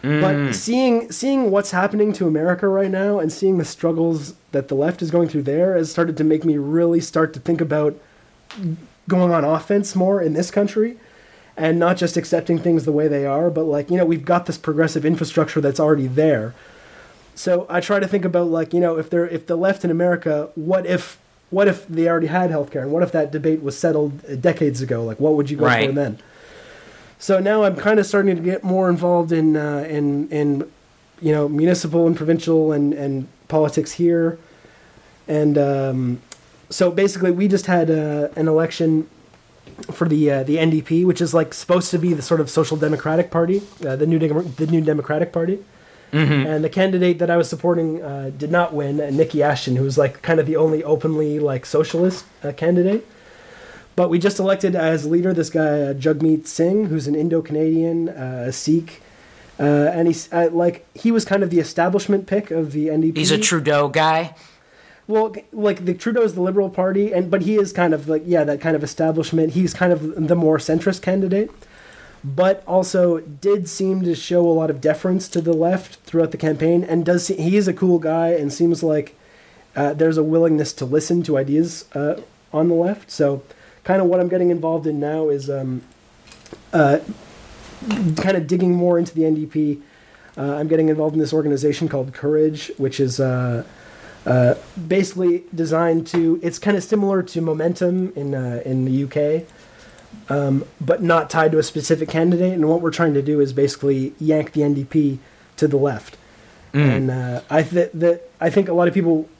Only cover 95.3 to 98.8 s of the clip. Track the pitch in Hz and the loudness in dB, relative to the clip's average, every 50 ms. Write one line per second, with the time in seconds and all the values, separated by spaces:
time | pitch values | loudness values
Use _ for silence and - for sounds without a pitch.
95.3 | 175 180 - - - 165 165 147 160 160 170 170 165 165 165 - - 175 165 165 | 0 0 -2 -8 -6 -4 -2 0 0 2 2 2 2 0 -2 -2 0 2 2 2
96.3 | 165 170 170 170 170 - - 208 208 185 175 - 220 208 196 196 196 190 180 180 | 2 0 -2 -6 -6 -2 -2 0 0 0 0 -2 0 0 2 2 0 0 -2 -2
97.3 | - 170 165 160 156 156 156 170 175 - 180 175 180 185 180 190 - 143 139 143 | -4 -4 -2 -2 -2 0 0 -2 0 0 0 0 0 0 -2 -4 -6 -6 -6 -4
98.3 | 139 131 127 123 120 120 - 131 131 131 | -4 -4 -4 -4 -6 -6 -4 -2 -2 0